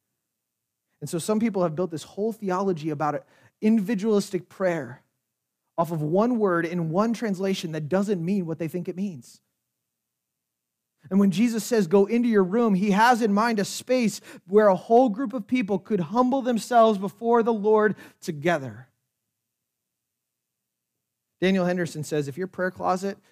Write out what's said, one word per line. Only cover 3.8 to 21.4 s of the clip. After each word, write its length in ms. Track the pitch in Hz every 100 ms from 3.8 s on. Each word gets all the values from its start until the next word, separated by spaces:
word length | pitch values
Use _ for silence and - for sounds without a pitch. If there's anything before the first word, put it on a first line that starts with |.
| 180 208 220 208 202 180 -
prayer 540 | - 185 165 123 135 _ _ _ _ _ _ _ -
off 140 | 160
of 100 | 165
one 380 | 151 180 233 240
word 260 | 202 170
in 260 | 165 175 160
one 220 | 170 233
translation 600 | 220 226 180 190 190 170
that 160 | 156 147
doesn't 360 | 185 202 185
mean 220 | 165 202 165
what 140 | 156
they 80 | 160
think 200 | 180 175
it 60 |
means. 460 | 165 202 147 - - _ _ _ _ _ _ _ _ _ _ _ _ _ _ _ _ 220
And 80 | 190
when 140 | 202
Jesus 320 | 165 240 226
says, 240 | - 233 170
"Go 180 | 196 202
into 220 | 233 240
your 160 | 214
room," 300 | 185 226 233
he 180 | 185 208
has 280 | 196 233 240
in 100 | 226
mind 260 | 202 233 220
a 60 |
space 560 | 190 - - 254 220 - - - -
where 220 | 202 214
a 80 | 185
whole 320 | - 233 262
group 240 | 202 262
of 140 | 262 -
people 320 | 254 202 190
could 200 | - 208
humble 420 | 156 226 254 269
themselves 560 | 247 226 - 240 226 202
before 440 | 196 - 233 233
the 100 | 226
Lord 440 | 226 208 214 214 - - _
together. 680 | - 147 156 160 131 107 127 _ _ _ _ _ _ _ _ _ _ _ _ _ _ _ _ _ _ _ _ _ _ _ _ -